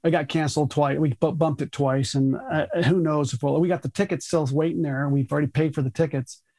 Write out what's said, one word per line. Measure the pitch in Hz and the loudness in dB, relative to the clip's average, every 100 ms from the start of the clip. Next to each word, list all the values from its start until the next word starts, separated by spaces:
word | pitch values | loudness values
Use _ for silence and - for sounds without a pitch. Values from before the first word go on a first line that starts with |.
it | 170 | 0
got | 165 143 | 0 0
canceled | 160 147 - 143 | 0 0 0 0
twice. | - 143 143 | 2 0 2
We | 156 | 0
bu-, | 123 160 | 2 0
bumped | 160 160 139 | 2 0 0
it | 139 | -6
twice, | - 139 135 131 | -2 0 2 0
and, | 139 135 135 | 2 2 0
uh, | - 156 147 170 127 | -2 -2 -2 0 2
who | 185 | 4
knows | 160 151 139 | 2 0 0
if | 123 | -2
we'll, | 143 151 | 0 2
we | 175 | 2
got | 170 | 0
the | 135 | -4
tickets | - 202 147 - | -4 -2 -2 -2
still | 170 139 | -2 0
waiting | 139 165 170 | 0 0 0
there, | 151 135 | -2 -2
and | 143 | 0
we've | 139 131 | 0 0
already | 147 151 | 0 -2
paid | - 160 | 0 0
for | 151 | 0
the | 131 | -4
tickets. | - 160 139 131 - _ | 0 -2 -2 -8 -12 _